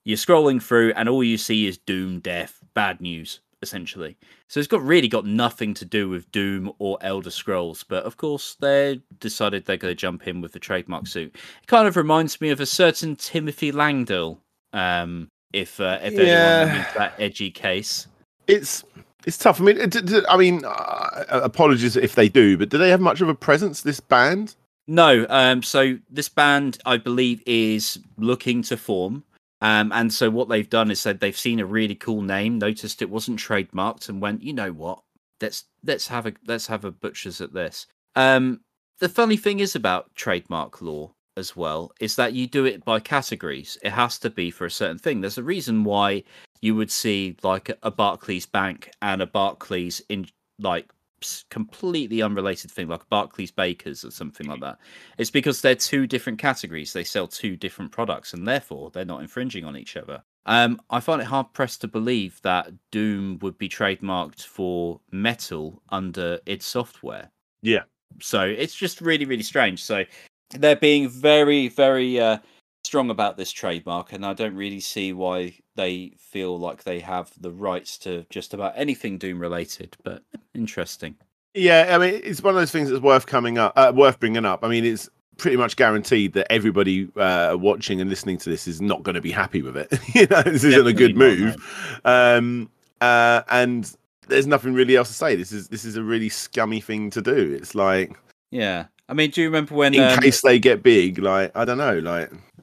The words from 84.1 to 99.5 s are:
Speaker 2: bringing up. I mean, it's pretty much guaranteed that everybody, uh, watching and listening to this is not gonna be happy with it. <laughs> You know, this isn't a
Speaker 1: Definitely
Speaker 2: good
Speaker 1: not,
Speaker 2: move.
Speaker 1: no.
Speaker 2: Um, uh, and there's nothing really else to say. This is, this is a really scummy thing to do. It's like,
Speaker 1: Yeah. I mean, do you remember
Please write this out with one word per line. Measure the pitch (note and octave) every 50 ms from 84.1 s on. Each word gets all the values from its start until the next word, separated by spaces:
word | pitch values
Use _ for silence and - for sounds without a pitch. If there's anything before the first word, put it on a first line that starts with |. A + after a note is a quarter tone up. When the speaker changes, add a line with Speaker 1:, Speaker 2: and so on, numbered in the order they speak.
| B2 -
Speaker 2:
bringing | A#2 A2 A2 A2+ A2
up. | G2 F#2 -
I | A2+ A2+
mean, | A#2 A#2 A#2
it's | A#2 A2 G#2+ - - _ _ _ _ _
pretty | - - D#3+ B2+
much | B2 A#2+ A2 -
guaranteed | - B2+ A2 G#2+ G#2+ G#2 - B2 A2 G2+ F#2 -
that | G2 - -
everybody, | A2+ A2+ G#2 A2 F2 G2+ G2 F#2+ F#2+ F#2+ F#2+ F2 -
uh, | G#2+ G2 F#2 F#2 F2 E2+ E2 F2 F2+
watching | F#2 G#2 F#2 - - - G2 F#2
and | F#2 G2
listening | F#2+ - - G2 F2+ D#2+
to | - E2+
this | E2 - - F2
is | E2 D#2+
not | G2 G2+ F#2 -
gonna | - F#2+ F2 E2
be | - E2
happy | E2+ G#2 F#2 - - E2
with | C2+ C2 B1+
it. | C#2 - - C#3+ B2 -
<laughs> | - A2+
You | A#3+ F#3+ -
know, | G3 E3
this | - F3+ D#3+ B2+
isn't | C3+ D3 B2+ C3+ B2
a | A#2+
Speaker 1:
Definitely |
Speaker 2:
good | G#2+ A2 B2 B2 -
Speaker 1:
not, | A#2+ C3+
Speaker 2:
move. | B2 F#2+ F2 G#2 A2+ A2 - - - - - - - - - -
Speaker 1:
no. | B2 B2 B2 B2 A#2+ A#2+ A#2+
Speaker 2:
Um, | A#2+ A#2+ B2 A#2+ A2 - _ _ _ _ _ -
uh, | B2 B2 A#2+ A#2+ A#2 A#2+ A#2+ A2+ - -
and | A#2+ B2 B2 B2 A#2+ A#2 G2+ - - _ _ _ _ _ _ -
there's | C3 C3+ C3+
nothing | C#3+ D3 A#2+ B2 C3 B2+
really | B2+ B2+ B2 C3
else | B2 B2 A2
to | -
say. | - E3 D3+ G#2+
This | F2 F2+ F#2+
is, | G#2+ G#2 F2+
this | - A2+ A2 A#2
is | A2+ G#2
a | A2+ A2
really | G#2+ A#2 A2+ A2 G#2+
scummy | - - - - - A#2+ A2+ G#2+ A2 A2
thing | - - G#2+ G#2+ G#2+ G2+
to | - A#2
do. | F#2+ B2+ C#3+ C3+ F#2+ D2 C#2 C#2
It's | - - -
like, | G#2 G2 F#2+ F#2+ F#2+ F2+ D#2+ E2 _ _ _ _ _ _ -
Speaker 1:
Yeah. | - B2 G#2+ G2 F#2 E2+ E2 _ _ _ _ -
I | C3
mean, | D#3 D#3 D3
do | - E3+
you | E3
remember | D#3+